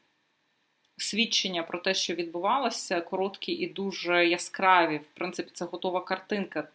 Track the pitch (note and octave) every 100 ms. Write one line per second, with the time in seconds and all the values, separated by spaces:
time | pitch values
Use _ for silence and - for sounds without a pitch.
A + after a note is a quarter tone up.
0 | _ _ _ _ _ _ _ _ _ -
1 | - G3+ A3+ - G3 F3 E3 F3 F#3+ F#3+
2 | - E3+ E3+ F3 G3 C4+ A#3 - - F3
3 | E3+ F#3 G3 G3 - E3+ F3 E3+ G3 F3
4 | E3+ F3 E3+ F3 - - F#3+ F#3 D#3+ D3+
5 | - - F3+ - E3+ - F3 F3 F#3+ F3+
6 | F3+ F#3 - G#3 F#3 D#3 D3